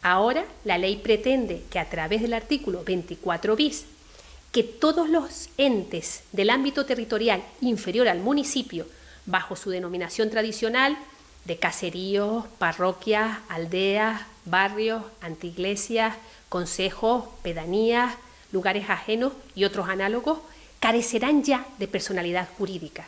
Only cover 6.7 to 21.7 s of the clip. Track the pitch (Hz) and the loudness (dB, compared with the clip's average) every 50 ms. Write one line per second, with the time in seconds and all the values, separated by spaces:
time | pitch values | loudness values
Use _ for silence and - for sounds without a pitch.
6.7 | 277 - 311 277 254 247 226 220 226 214 226 226 208 180 - - - - 254 247 | 0 -2 0 0 -2 -2 -2 -2 -2 2 2 2 2 2 0 -10 -8 -4 0 0
7.7 | 233 208 - 190 180 226 247 220 175 175 185 233 285 294 269 - - 269 - - | 0 0 -2 -2 2 4 4 4 4 2 2 2 2 2 2 0 -2 -2 -4 -4
8.7 | - 165 160 - - - - - - - - - 180 185 180 - 190 - - 208 | -8 -10 -10 -10 -14 -20 -20 -20 -20 -16 -8 -2 -2 -2 -2 -2 -10 -8 -6 -6
9.7 | 185 180 185 175 180 180 175 170 - - 220 214 220 220 214 226 214 - 233 220 | -4 -4 -4 -6 -6 -6 -6 -6 -2 -2 -2 0 2 0 0 0 -2 -2 -2 0
10.7 | 233 254 262 277 294 294 - - - - - - - - - - 170 170 - 175 | 2 4 4 4 2 -2 -8 -18 -20 -20 -20 -20 -20 -18 -8 -8 -4 0 0 0
11.7 | 160 - - 175 170 180 185 196 196 202 202 208 220 233 233 - - - 190 165 | 0 0 -4 -4 -6 -4 -4 0 0 0 2 0 -2 -2 -4 -8 -4 -2 0 0
12.7 | 165 - 180 185 185 - - 214 214 208 220 220 220 - - - 175 165 165 165 | 2 2 0 0 0 -2 0 0 2 2 2 0 -2 -6 -10 -8 -6 -6 -4 -2
13.7 | 175 185 190 196 196 208 214 220 220 214 - - - - - 175 175 185 190 196 | -2 0 2 2 2 2 2 0 0 -4 -8 -14 -18 -18 -6 0 2 2 2 2
14.7 | 202 208 220 220 220 226 214 220 - - - 170 160 156 - 170 170 180 180 196 | 0 0 0 0 0 -2 -6 -10 -16 -14 -12 -12 -10 -8 -10 -10 -6 -4 -2 -2
15.7 | 202 202 - - 226 226 220 220 220 - - - - - - - - 180 175 170 | 0 -2 -2 -2 0 2 2 0 0 -6 -14 -20 -20 -20 -14 -6 -4 -4 -2 -2
16.7 | - - 185 190 185 - - 220 240 247 226 - - - - 180 170 165 156 170 | -2 -2 -2 -2 -2 0 2 2 2 2 0 -6 -14 -10 -8 -8 -6 -6 -4 -2
17.7 | 180 208 220 226 233 240 247 247 240 - - - - - - - - 190 185 196 | 0 2 4 4 4 2 2 0 -2 -8 -16 -20 -20 -20 -18 -4 -4 0 0 2
18.7 | 190 208 196 - 196 - - - 220 226 247 277 262 - - - - 196 196 196 | 0 0 0 -2 -2 -2 0 -2 0 2 2 0 -2 -4 -18 -16 0 0 2 2
19.7 | 202 202 180 175 190 190 196 202 220 240 247 285 320 320 - - - - - - | 2 0 -2 -2 -2 0 0 0 0 0 0 0 -2 -2 -2 -16 -20 -20 -20 -20
20.7 | - - - 226 226 240 233 - - 220 233 269 302 294 277 285 269 247 254 - | -8 0 2 4 4 4 2 2 0 0 2 4 4 4 6 4 2 0 0 -8